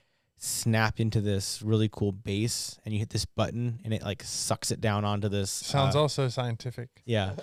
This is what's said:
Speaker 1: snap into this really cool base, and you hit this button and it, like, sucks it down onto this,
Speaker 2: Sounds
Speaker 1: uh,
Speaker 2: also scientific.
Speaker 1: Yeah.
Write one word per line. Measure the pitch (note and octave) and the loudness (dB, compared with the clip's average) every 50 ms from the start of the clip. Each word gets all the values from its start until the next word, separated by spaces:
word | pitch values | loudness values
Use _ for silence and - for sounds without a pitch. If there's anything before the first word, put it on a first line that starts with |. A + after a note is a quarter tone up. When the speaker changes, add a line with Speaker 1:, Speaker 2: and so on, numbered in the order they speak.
| _ _ _ _ _ _ _ _ | _ _ _ _ _ _ _ _
Speaker 1:
snap | - - - - - A#2 A2+ A2 A2 G#2+ - - | -8 -6 -4 0 2 4 4 6 4 4 2 2
into | A2+ A2 G2+ A2+ | 0 2 2 2
this | G2+ G#2 G2+ F#2+ F#2 - - - A2 | 2 2 2 0 0 -4 -6 -4 0
really | A2 A2+ G#2+ A2 G#2 | 2 4 4 4 2
cool | - - G#2+ G2+ | 2 0 0 0
base, | F#2+ G2 - - G2 G2+ A2 A#2+ - - - - - - _ | 0 -2 -4 -2 0 0 0 0 -2 -4 -6 -8 -10 -10 _
and | A2+ G#2+ | -4 -2
you | G#2 | -2
hit | A2+ - | -2 -2
this | - A2 - | -2 -4 -4
button | - - - - - - A#2 A#2+ B2 A2+ A#2 - | -2 0 0 0 0 0 -2 -2 -2 -4 -4 -4
and | A2 A2 | -2 -2
it, | G#2 - | -2 -2
like, | G#2 F#2+ - - | -4 -6 -6 -8
sucks | - - - - - G#2+ - - - | -8 -6 -6 -2 -2 -2 -2 0 -4
it | A2+ - | -4 0
down | - A2 G2+ G#2 G#2 | 0 2 2 2 2
onto | G#2 G#2 G#2 G2+ G#2 | 2 0 0 0 0
this, | G2 G2+ G2 F#2+ | 0 0 0 -2
Speaker 2:
Sounds | - - - - - C#3 C#3 C3+ C3+ | -4 -6 -6 -2 2 2 4 4 4
Speaker 1:
uh, | C#3+ | 4
Speaker 2:
also | D3+ C#3+ - - C3+ B2 | 4 2 2 0 0 0
scientific. | A2+ - B2 A#2+ A#2 - - B2 - - A#2+ - - - _ | 0 -2 -2 -2 -4 -4 -6 -8 -8 -8 -12 -12 -14 -16 _
Speaker 1:
Yeah. | B2 A2+ G#2+ G2 F#2+ G#2 - | 0 2 2 2 0 -2 -6